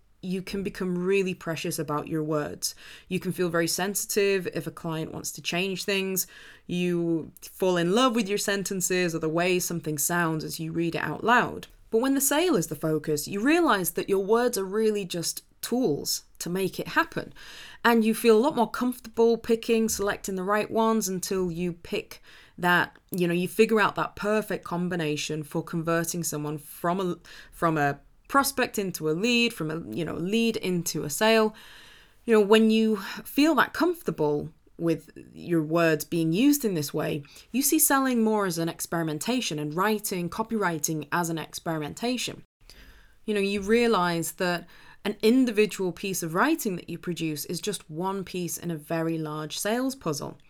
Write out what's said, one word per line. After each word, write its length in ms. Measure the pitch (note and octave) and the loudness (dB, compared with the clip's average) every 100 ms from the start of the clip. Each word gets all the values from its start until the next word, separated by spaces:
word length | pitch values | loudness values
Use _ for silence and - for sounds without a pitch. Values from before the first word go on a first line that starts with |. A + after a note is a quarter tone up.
| _ _ | _ _
you 200 | F#3 F#3+ | -6 -6
can 220 | F#3 G3+ | -4 -6
become 340 | G3 - F#3 F3+ | -6 -4 -2 -2
really 360 | F3+ G3 F#3 | 2 2 0
precious 440 | F3 - D3+ F3+ D#3+ | -4 -6 -6 -4 -4
about 300 | D3+ D3 - | -4 -4 -2
your 160 | D#3+ | -4
words. 500 | D3+ D3+ D3 - - - - - - | -2 -2 -4 -6 -8 -8 -16 -18 -6
You 120 | F3+ | -4
can 120 | F#3 | -4
feel 180 | E3+ F3+ | -2 0
very 180 | E3+ E3 | 0 0
sensitive 800 | - F#3+ G3 - G#3+ G3+ G3 F3 | 0 -2 -4 -2 0 2 0 -2
if 120 | - - | -6 -8
a 60 | |
client 420 | - E3+ D#3+ D#3+ | -8 -6 -4 -6
wants 180 | - - | -8 -10
to 80 | - | -10
change 420 | - E3+ F#3+ F#3 | -4 -2 -2 -4
things. 420 | - G3 F#3+ F#3 - - - - - | -2 -2 0 -2 -4 -10 -20 -18 -6
You 640 | F3+ F3+ F3 E3+ E3 - - - | -2 0 0 0 -2 -4 -14 -20
fall 240 | - F#3 F3+ | -2 0 2
in 160 | E3+ | 4
love 220 | G#3 C4 A3+ | 4 4 2
with 120 | G3 | 0
your 100 | G3+ | -2
sentences 760 | - G3+ F#3 G3 F3 F#3 F3+ | -2 -2 -4 -4 -2 0 0
or 60 | D#3+ | -2
the 100 | D#3+ | -2
way 300 | D#3+ F3+ F3+ | 0 2 2
something 380 | - E3+ D#3+ D3+ | 0 -4 -4 -2
sounds 460 | - F3 E3 D#3 | 0 0 0 -2
as 160 | D3+ D3+ | -4 -8
you 120 | D#3+ | -6
read 240 | E3 E3+ E3 | -2 -2 -2
it 80 | |
out 200 | - D#3 | -4 -2
loud. 440 | G#3+ A#3+ D3+ D#2+ - - - | 2 4 2 -4 -14 -20 -2
But 100 | A3+ | 0
when 140 | C4 C#4 | 2 2
the 60 | |
sale 340 | C#4 D4 F4+ A#3 | 2 2 4 2
is 120 | D#3+ | 0
the 80 | D3 | -4
focus, 520 | D#3+ D#3 D3+ D3+ - | -2 0 0 -2 -2
you 120 | G3+ | -2
realise 520 | B3 E4+ D#4+ G3+ F3 | 2 4 4 2 0
that 180 | - - | -2 0
your 140 | G3 | 0
words 340 | F#3+ A#3 A#3+ G3+ | 4 4 2 0
are 80 | F#3+ | -2
really 400 | G#3 A3 G#3 F#3 | 0 2 0 -2
just 380 | F3 D#3+ - - _ | -4 -4 -6 -12 _
tools 600 | - A#3+ A#3 C#3+ - - - - | -4 0 2 0 -2 -6 -8 -10
to 100 | F3 | -4
make 300 | F3+ F#3 - | -2 -2 -4
it 100 | - | -4
happen. 440 | D4+ D#4+ - - - - - - - | -2 -2 -4 -10 -14 -20 -18 -18 -2
And 200 | A#3 A#3 | 4 4
you 100 | A3 | 4
feel 240 | G#3+ A#3 G#3+ | 4 6 6
a 20 | |
lot 160 | C4+ C4 | 6 2
more 140 | A3 | 0
comfortable 680 | - B3 B3+ A3+ - A#3 A3+ | 0 -4 -4 -6 2 4 2
picking, 520 | - A3+ A3+ A3+ A3 | 2 0 2 2 2
selecting 460 | - G3+ - - F#3 | 0 -2 -2 -4 -4
the 80 | |
right 280 | F#3 G#3+ - | 0 0 0
ones 360 | - A3 A3 F#3+ | 2 2 2 0
until 440 | F#3 - F#3+ F#3 | -4 -2 -2 -2
you 220 | E3 F3+ | -2 -4
pick 480 | E3+ - G3+ - - - - - - | -4 -6 -6 -6 -14 -20 -20 -20 -2
that, 400 | F3 F3 - - _ | 2 4 2 -6 _
you 160 | G3 F3 | -2 0
know, 60 | |
you 140 | F3 F3+ | 0 0
figure 320 | - A3 A3 | 4 4 4
out 160 | F#3 - | 2 0
that 200 | - - | -6 -4
perfect 480 | G#3 G#3+ G#3+ F3+ | -2 0 -2 -6
combination 800 | - F3 F3 F3 D3+ D3+ - D#3 | -6 -4 -2 -2 -2 -2 -4 -6
for 180 | C#3+ E3 | -6 -6
converting 600 | - E3+ D#3+ E3 E3 F3 | -4 -4 0 0 0 -4
someone 340 | D#3+ D3+ D3 D3+ | -4 -4 -6 -8
from 420 | - - E3+ F#3 | -10 -6 -2 0
a, 180 | F3+ E3+ - - - | -2 -4 -10 -20 -20
from 260 | - E3+ D#3 | -2 0 2
a 220 | C#3+ C#3+ - _ - | 2 -2 -10 _ 0
prospect 520 | C#4 C4+ - A#3+ - | 2 2 0 -2 -2
into 300 | G3 - D#3 | -6 -2 -2
a 20 | |
lead, 420 | D#3+ A#3 A#3+ A#3 | 0 2 4 2
from 160 | - D#3 | 0 -6
a, 260 | D#3+ C3+ A2 | -6 -6 -6
you 80 | |
know, 120 | D#3 - | -4 -4
lead 420 | F3 A3+ A#3 A3 | -2 0 0 0
into 460 | F#3 F3+ - D#3 | -2 -2 -2 -4
a 60 | D3+ | -4
sale. 440 | - A3 A3+ G#3+ G#3+ - - - - - _ - | 0 4 4 4 -2 -16 -20 -20 -20 -20 _ 4
You 80 | |
know, 120 | A3 G3 | 4 8
when 260 | A3 A3 | 6 6
you 260 | A3 A3 G#3 G3 - | 6 4 0 -4 -12
feel 320 | - - D4+ C4+ | -4 2 4 4
that 180 | - | 2
comfortable 760 | - E4 E4+ - D#3+ D3+ D3 D3+ - _ - | 2 0 0 -4 0 0 0 -4 -12 _ -4
with 320 | E3 D#3 - - B1 | -2 -2 -4 -20 -20
your 300 | B1+ A2+ E3 | -14 -2 0
words 400 | D#3 E3+ E3 D#3 | 2 4 4 2
being 300 | - F3 D#3+ | 0 0 2
used 320 | F3 C#4 C#4+ A3 | 4 4 4 2
in 80 | |
this 200 | E3+ D3 | -2 -2
way, 300 | D3+ D#3+ D#3 - - - | -4 -2 -4 -8 -18 -6
you 100 | A#3+ | -2
see 180 | - D#4 | 2 4
selling 440 | - C#4 C4 A#3+ | 4 4 2 2
more 220 | A3 G#3+ G3 | 2 2 0
as 120 | E3 | 0
an 120 | E3 | -4
experimentation 880 | - - E3+ D#3+ D3+ - B3+ A3+ D3+ | -4 -4 -2 -2 -4 -2 -2 -2 -4
and 140 | D3+ | -4
writing, 560 | D#3 G3+ G#3+ G#3+ F#3 E3+ | 0 0 0 -2 -4 -4
copywriting 800 | - A3+ A3+ F#3+ D#3+ - D#3 - | -4 -4 -2 0 0 0 -2 -2
as 180 | E3+ E3 | -2 -2
an 80 | E3 | -4
experimentation. 1080 | - - F3 D#3+ D3 E3 A#3+ B3 - - - _ - - - - - _ - | -8 -8 -6 -4 -6 -4 -4 -2 -4 -10 -16 _ -20 -20 -20 -20 -20 _ -2
You 80 | |
know, 80 | G#3 | 0
you 200 | G3 G3+ | 0 0
realise 680 | G3 A#3 A#3 G#3 F3 E3+ D#3+ | 2 4 4 4 2 0 -2
that 340 | - F3+ F3 E3+ - - - G#3 | -2 -2 -2 -6 -20 -20 -10 -8
an 100 | G#3 | 2
individual 720 | A3 B3+ B3 G3+ G#3+ - F#3 | 4 6 4 4 2 0 -4
piece 320 | E3+ G3 F#3 | -4 -4 -4
of 100 | E3+ | -2
writing 420 | E3+ C4 D#4+ A3 F3 | 2 2 2 -2 -4
that 140 | - | -8
you 80 | E3 | -8
produce 480 | - E3+ E3 D3 - | -6 -4 -4 -4 -6
is 160 | E3 | -6
just 280 | G#3 F#3 - | -6 -8 -8
one 340 | D#3 F#3 G3 | -6 -4 -4
piece 340 | F3+ F3+ E3+ - | -6 -6 -6 -6
in 140 | F3 | -6
a 40 | D#3+ | -6
very 440 | D3+ E3 E3 E3 | -4 -2 -2 -2
large 380 | D3+ D3+ D3+ - | -4 -8 -8 -6
sales 360 | G3+ A#3 C4 C4 | -2 -2 -2 -4
puzzle. 440 | E3+ C#3+ - - - | -4 -4 -6 -12 -18